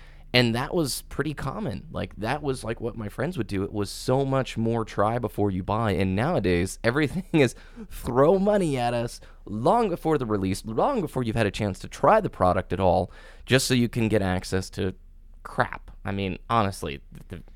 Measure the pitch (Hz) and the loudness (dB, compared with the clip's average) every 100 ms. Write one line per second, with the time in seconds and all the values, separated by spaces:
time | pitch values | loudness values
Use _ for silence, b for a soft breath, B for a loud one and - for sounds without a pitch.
0 | b b b 123 120 113 143 175 139 - | b b b 2 4 2 -2 -2 -2 -4
1 | - - 156 139 131 208 180 92 - 87 | -8 -4 -4 -4 -8 -6 -6 -8 -10 -8
2 | 92 - 110 151 147 131 113 117 113 110 | -8 -6 -6 -4 -4 -4 -6 -6 -6 -8
3 | 104 - 147 185 104 98 98 104 101 - | -10 -6 -6 -4 -4 -4 -4 -4 -6 -4
4 | - 131 135 131 123 - 113 117 110 - | 0 2 2 0 -2 -2 0 0 -2 0
5 | 104 120 110 - 104 92 92 107 113 87 | 0 2 -4 0 0 0 -2 0 2 2
6 | 95 95 139 160 98 87 95 - 113 135 | 2 2 2 2 2 2 0 -2 0 0
7 | 143 180 - 165 123 - B B 208 - | 0 -2 0 4 4 2 B B -16 -8
8 | 131 123 147 196 202 208 165 131 120 120 | 0 4 6 6 4 2 2 0 0 0
9 | 120 - b b - 107 143 233 214 165 | -2 -8 b b -10 0 4 4 2 0
10 | 160 151 117 104 95 98 - 113 226 262 | 0 2 2 2 2 -2 -2 0 0 0
11 | 151 135 117 113 104 - 104 90 - - | -2 -2 -2 0 0 0 -4 -4 -10 2
12 | 143 214 180 - 90 90 - 92 92 90 | 6 6 4 2 2 2 0 2 4 4
13 | 90 B B B - 127 - 127 120 123 | 0 B B B 2 2 4 2 2 2
14 | 110 104 95 92 - 95 - - 95 - | 2 2 2 -2 -2 -4 -4 -4 -4 -6
15 | - - - - - - 110 - - - | -16 -20 -20 -18 -10 -4 -4 -4 -14 -12
16 | 98 98 95 - - 117 98 - 82 71 | -8 -4 -4 -6 0 0 0 -4 -8 -10
17 | - - - 85 - | -12 -20 -16 -16 -16